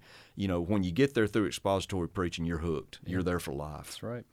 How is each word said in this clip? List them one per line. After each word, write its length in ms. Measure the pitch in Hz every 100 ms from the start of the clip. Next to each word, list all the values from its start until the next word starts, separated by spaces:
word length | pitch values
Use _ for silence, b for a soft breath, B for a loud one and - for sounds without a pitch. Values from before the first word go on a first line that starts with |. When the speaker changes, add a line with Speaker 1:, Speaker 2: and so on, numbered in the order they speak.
| B B B -
Speaker 1:
you 100 | 98
know, 140 | 87
when 240 | 85 104
you 80 | 92
get 220 | 82 139
there 120 | 123 104
through 200 | 113 92
expository 640 | - 98 95 90 92 85
preaching, 360 | 101 90 -
you're 140 | 85 82
hooked. 420 | 85 76 - -
Speaker 2:
Yeah. 80 | -
Speaker 1:
You're 100 | 90
there 180 | 87 87
for 120 | 80
life. 340 | 69 76 73 69
Speaker 2:
That's 160 | -
right. 220 | 110 120 -